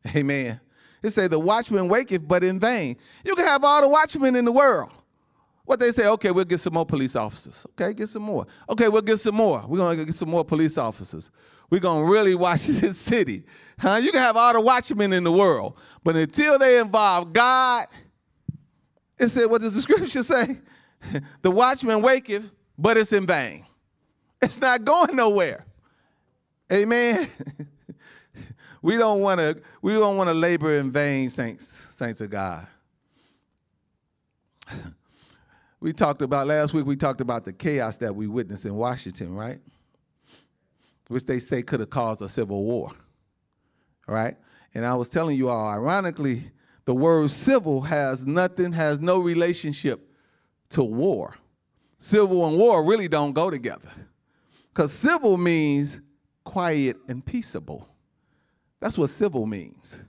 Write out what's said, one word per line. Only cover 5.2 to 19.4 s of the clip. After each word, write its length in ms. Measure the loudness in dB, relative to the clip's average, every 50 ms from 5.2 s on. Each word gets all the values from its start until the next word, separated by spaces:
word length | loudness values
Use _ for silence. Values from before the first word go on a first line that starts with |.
| _ _ _ _ _ _ _ _ _
What 140 | 0 2 4
they 140 | 4 2
say, 160 | 2 4 4 4
"Okay, 240 | 2 2 0 0
we'll 120 | 2 2 2
get 140 | 0 -2 -2
some 160 | -2 -2 -2
more 100 | -2 -2
police 300 | 0 -2 -2 -2 -2 -2
officers." 500 | -4 -4 -4 -8 -14 -20 -20 -20 -20 -20 -20
Okay, 240 | _ -4 -4 -4 -4
get 140 | -6 -10 -10
some 140 | -8 -10
more. 240 | -8 -6 -6 -6 -6 -8 -16 -20 -8 -6
"Okay, 200 | 0 2 2 4
we'll 140 | 4 2
get 160 | 2 2 0 0
some 160 | 0 -2 2
more. 280 | 2 2 2 2 -2 -4
We're 120 | -4 -2 0
gonna 260 | 0 0 0 -2 -4
get 100 | -6 -6
some 120 | -6 -4 -2
more 160 | -2 -2 0
police 320 | 0 0 0 0 0 -2
officers. 540 | -4 -4 -6 -6 -10 -16 -14 -14 -16 -16 -18 _ _ _ _ _ _ _ _
We're 100 | -2 0
gonna 240 | 0 0 0 0 2
really 300 | 4 4 4 4 2 2
watch 320 | 2 2 0 0 0 0
<laughs> 0 |
this 320 | 0 0 0 0 -2 -2 -4
city." 460 | -4 0 0 0 0 -2 -4 -10 -12 _ -20 -20 -20 -20 _ -4
Huh? 220 | 0 0 2 2
You 80 | 2 2
can 100 | 2 2
have 160 | 2 4 4
all 160 | 4 4 6
the 80 | 4 4
watchmen 520 | 4 4 2 2 0 -4 -2 -2 0 0
in 100 | 0 0
the 100 | 2 2
world, 460 | 4 4 4 4 2 0 -2 -8 -12 -14 -20 -20 -20 _
but 140 | _ 0 2
until 420 | 2 0 0 0 0 4 4 6 6
they 220 | 8 8 6 6
involve 520 | 4 4 2 4 4 4 2 2 -2 0
God, 540 | 2 4 4 4 4 4 4 2 2 0 -4 -8 -14 -20 -20 _ _ _ _ _ _ _ _ -16 -16 -16 _ _ _ _ _ _ _ _ _ _ _ -2
it 80 | -2 0
said, 180 | 2 0